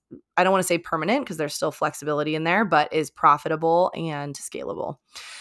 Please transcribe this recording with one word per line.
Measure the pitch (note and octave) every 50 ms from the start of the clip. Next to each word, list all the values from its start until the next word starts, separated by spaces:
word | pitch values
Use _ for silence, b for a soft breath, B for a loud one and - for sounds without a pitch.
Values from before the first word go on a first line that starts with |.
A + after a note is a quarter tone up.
| _ _ - - _ _ _
I | F3 F3+
don't | F#3
wanna | F#3+ F#3
say | F3+ - F3
permanent | E3 - - F3 D#3+ D#3 F#3 A#3+ D4 B3
'cause | - F3
there's | D#3 D3+ D3 -
still | - D3+ D#3
flexibility | - - D#3+ D3+ - - C#3+ D3+ D3 D3 D3 D#3 D#3
in | D#3 D#3+
there, | E3 F3+ G#3 A3+
but | F3 E3+ D3+ D3+ - -
is | D#3 D3 -
profitable | - - - D3+ D3 D3 - D#3+ D#3+ D#3 E3 E3 E3 F3 F#3 - -
and | - E3 E3 D3+ C#3+ C#3+ C#3+ C#3
scalable. | - - - - - - - - - - - - - _ B B B B B B B